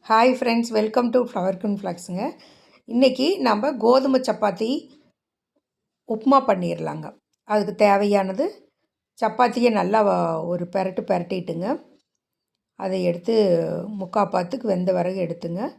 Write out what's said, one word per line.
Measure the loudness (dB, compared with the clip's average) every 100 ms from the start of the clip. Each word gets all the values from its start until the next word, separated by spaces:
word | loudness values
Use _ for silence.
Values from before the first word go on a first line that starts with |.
| 2
ஹாய் | 4 4 2
ஃப்ரெண்ட்ஸ், | 0 0 0 0
welcome | 0 0 2
to | 0 0
Flower | -2 -4 -4
Queen | -4 -4
Vlogsங்க. | -6 -10 -10 -8 -8 -10 -20 _ _ _ -6
இன்னைக்கு | 2 2 2 -2 0 0
நம்ம | 0 -2 0
கோதுமை | 4 4 4 0 0
சப்பாத்தி | -2 -2 -2 -4 -4 -8 _ _ _ _ _ _ _ _ _ _ _ -8
உப்புமா | -4 4 4 4
பண்ணிடலாங்க. | 0 0 -4 -6 -8 -12 -18 _ _ -2
அதுக்கு | 0 0 4
தேவையானது | 4 6 4 2 0 -2 -4 -4 _ _ _ _ _ _
சப்பாத்தியை | -4 2 2 4 2 2
நல்லா | 2 2 4
வ-, | 2 0 -2 -4
ஒரு | -6 -4 -4
பெரட்டு | -4 -4 -2
பெரட்டிட்டுங்க. | -4 -2 -6 -6 -6 -4 -6 -8 _ _ _ _ _ _ _ _ _ -6
அதை | -2 -2
எடுத்து | -2 0 2 4 2 0 -4 -8 -10
முக்கா | -4 -2 0 0
பாத்துக்கு | -2 -6 -2
வெந்த | -2 0 0
பிறகு | -2 -4 -6
எடுத்துங்க. | -6 -8 -8 -8